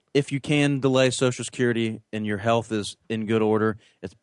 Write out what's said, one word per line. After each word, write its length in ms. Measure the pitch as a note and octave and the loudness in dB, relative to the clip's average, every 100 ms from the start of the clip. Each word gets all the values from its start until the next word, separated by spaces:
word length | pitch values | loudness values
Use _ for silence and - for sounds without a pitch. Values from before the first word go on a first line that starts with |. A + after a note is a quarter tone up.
| _ | _
if 180 | C#3 C#3 | 0 0
you 80 | C#3 | -6
can 400 | - D3 C#3+ C#3 | 0 2 2 2
delay 300 | C#3 C3 C3 | 2 4 4
Social 340 | B2 B2+ A#2+ | 2 0 0
Security 560 | A#2 - B2 A2+ A2+ A2 - | -10 -2 0 2 -2 -4 -10
and 140 | G#2+ G#2+ | -6 -4
your 120 | G#2 | -2
health 340 | A2+ A#2 A2+ | 0 0 0
is 240 | A2 G2 - _ | -6 -6 -12 _
in 180 | A2+ G#2+ | -6 0
good 160 | A2+ | 2
order, 340 | G#2+ G#2+ A2 G#2+ _ _ | 2 2 0 -2 _ _
it 140 | F#2+ - | -16 -16